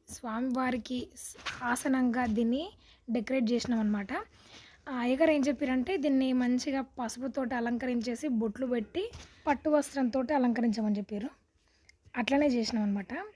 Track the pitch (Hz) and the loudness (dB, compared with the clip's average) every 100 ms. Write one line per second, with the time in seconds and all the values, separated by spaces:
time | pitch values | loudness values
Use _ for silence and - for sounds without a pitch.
0 | - - 233 226 262 247 254 247 - 247 | -16 -12 -6 -4 -2 0 0 -2 -4 -6
1 | - - - - - - 247 247 277 262 | -6 -12 -14 -10 -10 -6 -2 0 2 2
2 | 247 247 240 214 233 262 381 - - - | 2 2 0 2 2 0 -4 -14 -20 -20
3 | - 233 214 262 226 233 247 226 214 208 | -4 -4 0 0 2 0 0 0 2 0
4 | 196 339 440 - - - - - - 247 | -2 -6 -8 -18 -20 -20 -20 -18 -8 -2
5 | 247 262 320 294 269 254 262 254 254 381 | 0 4 4 4 2 0 0 0 0 0
6 | 285 269 262 254 247 254 294 269 262 - | 2 2 4 2 2 2 0 -2 -4 -6
7 | 226 240 262 269 240 247 233 240 254 240 | -8 -6 -6 -4 -2 -2 -2 -2 -2 -2
8 | 226 233 302 226 220 233 254 247 214 349 | -2 -4 0 0 0 -2 -2 -2 -2 -4
9 | 466 - - - 311 269 311 302 - 277 | -4 -8 -20 -6 -2 0 4 4 2 0
10 | 247 262 247 285 247 233 233 220 214 208 | 0 0 2 4 4 4 2 2 0 0
11 | 196 202 262 - _ _ _ _ - _ | -2 -6 -6 -10 _ _ _ _ -20 _
12 | _ 247 220 277 294 240 214 226 208 196 | _ -4 0 2 4 2 0 -2 -2 -2
13 | 190 285 427 | -6 -10 -10